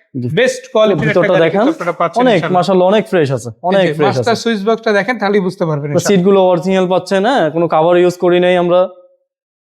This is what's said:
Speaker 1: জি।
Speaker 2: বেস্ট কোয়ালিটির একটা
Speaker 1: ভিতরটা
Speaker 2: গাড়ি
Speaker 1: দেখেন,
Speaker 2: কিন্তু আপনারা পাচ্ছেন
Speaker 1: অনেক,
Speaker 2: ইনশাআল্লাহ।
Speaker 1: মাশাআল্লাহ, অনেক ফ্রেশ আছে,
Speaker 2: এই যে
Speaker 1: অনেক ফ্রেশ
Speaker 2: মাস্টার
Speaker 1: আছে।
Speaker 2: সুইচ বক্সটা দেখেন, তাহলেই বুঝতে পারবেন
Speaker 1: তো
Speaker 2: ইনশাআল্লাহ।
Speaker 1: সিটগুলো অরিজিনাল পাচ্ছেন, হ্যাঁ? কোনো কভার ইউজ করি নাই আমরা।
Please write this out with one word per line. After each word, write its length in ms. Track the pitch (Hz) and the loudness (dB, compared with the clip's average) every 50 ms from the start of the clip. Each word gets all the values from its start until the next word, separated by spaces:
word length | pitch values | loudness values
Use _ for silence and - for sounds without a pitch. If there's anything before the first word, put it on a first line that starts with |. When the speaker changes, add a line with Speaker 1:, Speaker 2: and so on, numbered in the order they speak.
| _ _ - 131 | _ _ -10 -8
Speaker 1:
জি। 80 | 120 120 151 | -6 -4 -2
Speaker 2:
বেস্ট 380 | 196 254 254 254 - - - - | 0 0 0 -2 -4 -8 -4 -2
কোয়ালিটির 340 | 220 220 214 190 151 135 160 | 0 2 2 2 0 0 0
একটা 140 | 202 180 | 0 2
Speaker 1:
ভিতরটা 180 | 170 196 180 185 | 2 2 2 2
Speaker 2:
গাড়ি 40 | 165 | 2
Speaker 1:
দেখেন, 180 | 160 - 196 | 2 2 0
Speaker 2:
কিন্তু 200 | 226 294 330 - | 0 0 -2 -2
আপনারা 100 | 175 180 | -4 -6
পাচ্ছেন 300 | 165 - 175 165 - 226 | -4 -2 -2 -2 0 0
Speaker 1:
অনেক, 120 | 247 254 214 | 2 2 2
Speaker 2:
ইনশাআল্লাহ। 260 | 170 165 165 185 180 | 2 0 0 0 0
Speaker 1:
মাশাআল্লাহ, 280 | 175 190 190 180 180 185 | 0 2 2 2 2 2
অনেক 200 | 208 220 196 - | 2 0 0 0
ফ্রেশ 240 | 190 180 151 131 | 0 0 0 0
আছে, 180 | 139 117 113 120 | -2 -4 -6 -10
Speaker 2:
এই 40 | 113 | -14
যে 60 | _ | _
Speaker 1:
অনেক 340 | - 175 196 196 185 165 147 | -4 -2 0 0 0 0 0
ফ্রেশ 120 | 156 147 139 | 0 -2 0
Speaker 2:
মাস্টার 260 | 123 127 120 233 226 | 0 0 0 -2 -2
Speaker 1:
আছে। 80 | 220 | -2
Speaker 2:
সুইচ 280 | - 233 226 202 196 220 | -2 -4 -4 -2 -2 -2
বক্সটা 220 | 226 220 - 226 208 | -2 -2 -2 -2 -2
দেখেন, 240 | 202 190 226 254 208 | 0 -2 -2 -4 -4
তাহলেই 240 | 208 196 208 208 | -2 -2 0 0
বুঝতে 240 | 180 185 175 - 180 | -2 -2 -4 -4 -4
পারবেন 180 | 160 156 143 143 | -4 -4 -4 -4
Speaker 1:
তো 40 | 147 | -4
Speaker 2:
ইনশাআল্লাহ। 300 | 147 - - - 202 180 | -2 -2 0 2 2 2
Speaker 1:
সিটগুলো 260 | 175 202 196 196 185 | 2 2 4 4 4
অরিজিনাল 440 | 185 180 165 151 190 190 190 185 180 | 2 2 0 0 -2 0 0 0 0
পাচ্ছেন, 380 | 185 175 180 - 196 190 196 | 0 -2 -2 -2 -2 -2 0
হ্যাঁ? 240 | 240 285 233 165 151 | 0 0 0 0 -2
কোনো 180 | 139 165 170 160 | -2 -2 -2 0
কভার 300 | 175 156 156 175 175 175 | 0 0 2 2 2 4
ইউজ 200 | 180 180 175 - | 2 2 0 0
করি 220 | 185 175 175 180 | 0 0 2 2
নাই 180 | 180 180 185 175 | 2 2 2 2
আমরা। 320 | 175 175 175 180 185 185 - - - _ _ _ _ _ _ _ _ _ _ _ _ _ | 0 2 2 2 0 0 -4 -12 -20 _ _ _ _ _ _ _ _ _ _ _ _ _